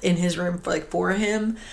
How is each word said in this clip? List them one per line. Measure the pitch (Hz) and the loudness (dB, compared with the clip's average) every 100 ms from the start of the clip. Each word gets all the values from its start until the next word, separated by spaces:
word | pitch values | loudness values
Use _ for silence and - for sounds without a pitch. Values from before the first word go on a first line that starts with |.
in | - 175 | 2 2
his | 175 165 | 2 0
room, | 175 175 - | -2 -2 -2
like, | 175 - | -2 -2
for | 175 180 | -2 0
him. | 190 214 214 220 220 - | 2 2 2 0 -4 -8